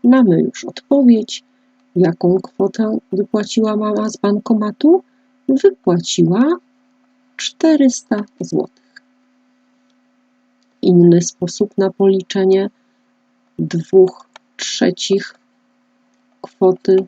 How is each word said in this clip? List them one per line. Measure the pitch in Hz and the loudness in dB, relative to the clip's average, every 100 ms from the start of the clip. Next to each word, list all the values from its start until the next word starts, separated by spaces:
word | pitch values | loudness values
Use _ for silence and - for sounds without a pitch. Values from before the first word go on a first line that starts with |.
mamy | 240 262 220 165 | 4 4 4 2
już | 156 - - | -2 -6 -16
odpowiedź, | - _ 277 247 226 233 - _ _ _ _ _ 180 | -18 _ 2 4 4 0 -14 _ _ _ _ _ 0
jaką | 175 165 180 185 | 0 0 0 0
kwotę | - - 190 - 214 226 _ | -4 -6 -6 -2 -4 -4 _
wypłaciła | 190 208 208 208 - 220 208 | -6 -4 -4 -4 -2 -2 -2
mama | 214 208 214 | -4 -4 -6
z | - | -4
bankomatu. | 202 208 - 220 208 - 294 359 _ _ _ _ - 269 | -4 -4 -2 -2 -2 -2 2 2 _ _ _ _ -4 0
Wypłaciła | 392 - - 175 - - 165 185 277 359 _ _ _ _ _ _ _ - | 0 0 -2 -2 -4 -2 0 2 0 -2 _ _ _ _ _ _ _ -14
czterysta | - _ 320 302 269 247 _ 208 208 _ | -14 _ 0 2 2 0 _ -8 -8 _
złotych. | 180 156 - _ _ - _ _ _ _ _ _ _ _ _ _ _ _ _ _ _ _ _ _ | -8 -6 -6 _ _ -20 _ _ _ _ _ _ _ _ _ _ _ _ _ _ _ _ _ _
Inny | - 175 175 170 | 2 4 6 4
sposób | 170 _ 175 - 208 - | 0 _ -10 -6 -6 -2
na | 190 | -4
policzenie | - 196 190 180 196 190 190 202 _ _ _ _ _ _ _ _ - | 0 0 0 -4 -4 0 0 -2 _ _ _ _ _ _ _ _ -10
dwóch | 165 170 160 190 185 - _ - _ - | -6 -6 0 2 2 0 _ -20 _ -14
trzecich | - - 240 180 - 202 - _ _ _ _ _ _ _ _ _ _ _ | -12 -4 -4 -4 -4 -4 -6 _ _ _ _ _ _ _ _ _ _ _
kwoty | - _ 190 180 - 190 | -20 _ 0 0 0 0